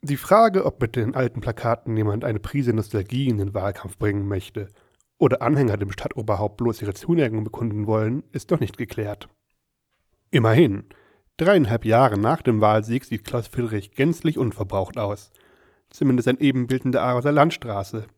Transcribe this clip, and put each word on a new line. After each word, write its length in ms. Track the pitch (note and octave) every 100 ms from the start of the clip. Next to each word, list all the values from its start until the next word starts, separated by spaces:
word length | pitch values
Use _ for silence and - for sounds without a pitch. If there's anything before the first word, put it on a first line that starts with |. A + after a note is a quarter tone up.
Die 160 | D3 C#3+
Frage, 480 | - G#3 A3+ F#3+
ob 160 | C#3 -
mit 160 | A#2 B2+
den 180 | A2
alten 260 | B2+ B2 -
Plakaten 560 | A#2+ A2+ A#2+ A#2 - A2
jemand 280 | G#2+ G#2
eine 160 | B2+ G#2+
Prise 320 | - C#3+ B2
Nostalgie 560 | A2 G#2 A2 F#2+ B2 C3+
in 80 | A2
den 180 | G2
Wahlkampf 440 | G2+ G2 G2+ F#2+ -
bringen 280 | G#2+ G2+ G2+
möchte 420 | G2 - - G2+ _ _ _ _ _
oder 240 | C#3 C3
Anhänger 340 | A#2 C#3+ B2+ G2+
dem 160 | G2+
Stadtoberhaupt 640 | - - - A2 G2 G#2 -
bloß 240 | A#2 A2
ihre 120 | G2+
Zuneigung 500 | F#2+ - E3+ C3+ A2
bekunden 420 | G#2+ - A#2 G#2+ G#2
wollen, 380 | A2 A2 C3 -
ist 180 | D3 -
noch 80 | E3
nicht 200 | G2+ -
geklärt. 500 | A2+ - G#2 G#2 - _ _ _ _ _ _ _ _ _ _
Immerhin, 560 | C#3 A2 A2+ D#3 G2 - - _ _ _ -
dreieinhalb 480 | E3 G3 A#2+ A#2
Jahre 340 | A2 A2+ C3 G2+
nach 240 | G#2+ D#3+
dem 180 | - G#2+
Wahlsieg 440 | G#2+ G#2+ G#2+ A#2+
sieht 200 | - A2+
Klaus 240 | - B2 A2
Friedrich 440 | - A#2+ G#2+ -
gänzlich 460 | - D3 E3 D#3+ D3+
unverbraucht 600 | B2+ - G2 G2 F#2 -
aus. 320 | G#2 G2+ - _ _ _ _ _ _
Zumindest 340 | - C#3+ B2+
sein 160 | A#2+ B2+
Ebenbild 440 | D3 C3 A#2+ C3
in 80 | C3
der 100 | B2+
Ahrweiler 300 | B2 B2 C#3
Landstraße. 720 | D3 D#3 - A#2 G2+ F#2+ A2+ G#2+